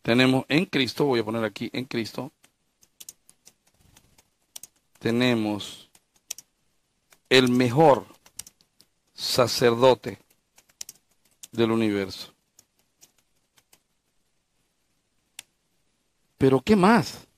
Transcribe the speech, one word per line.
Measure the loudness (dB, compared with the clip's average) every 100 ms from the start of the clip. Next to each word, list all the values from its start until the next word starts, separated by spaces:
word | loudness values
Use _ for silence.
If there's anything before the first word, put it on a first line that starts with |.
Tenemos | 0 2 2 0 0
en | -2
Cristo, | -2 -4 -4 -2
voy | -2 -2
a |
poner | -2 -4
aquí | -6 -8 -10
en | -10
Cristo, | -8 -8 -8 -10 -14 _ _ _ _ _ _ _ -20 -20 _ _ _ _ _ _ _ _ _ _ _ _ _ -20 -20 _ _ _
tenemos | -4 0 0 0 -2 -6 -10 -18 -20 _ _ _ _ -20 -20 _ _ _ _ _ _ _ _
el | 2 4
mejor | 2 0 4 6 4 0 -20 _ _ -20 _ _ _ _ _ _
sacerdote | -12 -6 -2 -2 2 0 4 4 4 -2 -14 _ _ _ _ _ _ -20 -20 _ _ _ _ -16
del | -4 -2
universo. | 0 -2 -4 -6 -12 -20 _ _ _ _ _ _ _ _ _ _ _ _ _ _ _ _ _ _ _ _ _ _ _ _ _ _ _ _ _ _ -20 -20 _ _ _ _ _ _ _ _ _
Pero | 0 0
¿qué | 2
más? | 2 4 2 0 -10 -20